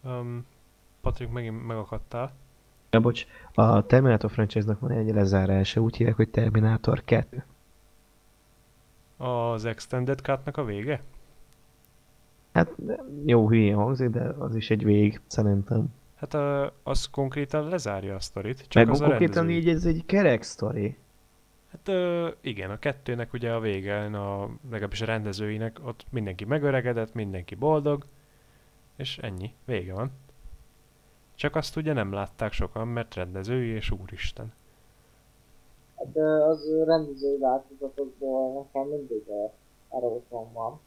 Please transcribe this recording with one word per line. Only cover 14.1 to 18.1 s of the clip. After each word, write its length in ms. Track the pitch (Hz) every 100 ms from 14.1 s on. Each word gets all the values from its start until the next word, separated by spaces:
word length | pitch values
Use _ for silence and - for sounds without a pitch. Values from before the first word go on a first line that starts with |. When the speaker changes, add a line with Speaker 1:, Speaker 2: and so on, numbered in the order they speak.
| 117 120 143
Speaker 2:
az 160 | 135
is 160 | 113 -
egy 140 | 107
vég, 360 | 107 104 104 104 -
szerintem. 600 | - 104 98 98 110 110 - -
Speaker 1:
Hát, 200 | _ -
ö, 320 | 151 143 143 139 -
az 280 | - 135 -
konkrétan 580 | - 139 139 143 156 151
lezárja 460 | 180 117 98 95